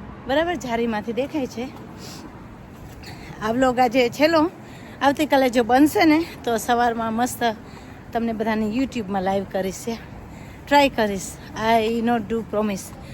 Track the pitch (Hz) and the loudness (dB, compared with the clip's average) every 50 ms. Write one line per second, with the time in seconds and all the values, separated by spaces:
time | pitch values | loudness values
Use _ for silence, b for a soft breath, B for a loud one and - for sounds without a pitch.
0 | - - - - - - 262 302 330 349 349 254 220 247 233 233 233 233 220 208 | -14 -16 -16 -10 -4 0 2 2 2 2 -2 -4 -4 -4 -2 -2 0 0 -2 -4
1 | 202 226 226 233 269 285 - 302 254 - - 220 247 277 - - - - - B | -4 -4 -4 -4 -4 -2 -2 -4 -4 -4 -6 -8 -10 -10 -10 -14 -16 -16 -16 B
2 | B B B B B B - - - - - - - - - - - - - - | B B B B B B -16 -18 -18 -18 -18 -18 -18 -18 -18 -18 -16 -16 -16 -16
3 | B B B B B B B B 208 214 226 254 262 262 247 240 254 247 214 269 | B B B B B B B B -4 -2 2 4 4 4 4 4 4 4 6 4
4 | 247 240 - - 285 320 330 311 302 370 - - B B B B B B B B | 2 2 4 4 4 6 6 6 4 2 0 -6 B B B B B B B B
5 | - 277 285 - 311 254 294 269 262 254 214 254 233 208 247 269 302 294 - 415 | 2 2 4 2 2 2 4 4 4 4 4 2 4 6 6 6 6 6 6 4
6 | 392 320 302 320 339 - - - - 240 233 214 - - 240 233 240 240 226 233 | 6 6 6 4 2 -2 -8 -6 -4 -2 -2 -2 0 2 2 4 4 2 2 0
7 | 226 226 220 226 247 247 - - 240 233 214 - B B B B B B B B | -2 -2 0 0 0 -2 -2 0 0 -2 -2 -2 B B B B B B B B
8 | B B - 226 226 233 226 208 220 226 214 214 220 208 208 254 269 - - 247 | B B -4 -2 -2 -2 -2 -2 0 0 0 0 0 0 0 0 -2 -2 -2 -6
9 | 208 185 202 196 185 190 196 202 190 190 - 190 185 190 180 - - 196 190 - | -4 -2 -2 0 0 2 0 0 -2 -2 -2 -2 -2 -2 -4 -6 -6 -8 -8 -8
10 | - - - - - B B B B B B B B - 285 285 285 269 - - | -10 -14 -16 -16 -16 B B B B B B B B 4 6 6 6 6 4 2
11 | 220 208 202 190 - - - - B B B 202 220 226 226 226 220 226 226 233 | 0 0 0 -2 -6 -8 -12 -14 B B B -2 2 4 4 4 4 2 0 0
12 | 220 233 240 233 208 196 226 226 214 - - 208 214 208 196 - - - - B | 2 2 0 0 0 -2 -4 -4 -4 -2 -2 0 0 0 -2 -4 -8 -12 -14 B
13 | B B | B B